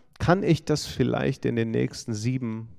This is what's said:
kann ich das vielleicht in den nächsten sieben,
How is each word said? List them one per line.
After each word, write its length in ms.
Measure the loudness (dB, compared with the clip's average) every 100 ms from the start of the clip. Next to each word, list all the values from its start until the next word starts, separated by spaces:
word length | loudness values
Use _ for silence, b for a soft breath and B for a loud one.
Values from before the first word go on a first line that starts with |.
| b -2
kann 240 | 2 4
ich 220 | 4 2
das 220 | 2 -2 -2
vielleicht 580 | 0 0 2 0 0
in 120 | -2 0
den 140 | 0
nächsten 440 | 0 -2 -4 -6
sieben, 560 | -4 -2 -2 -4 -6 -10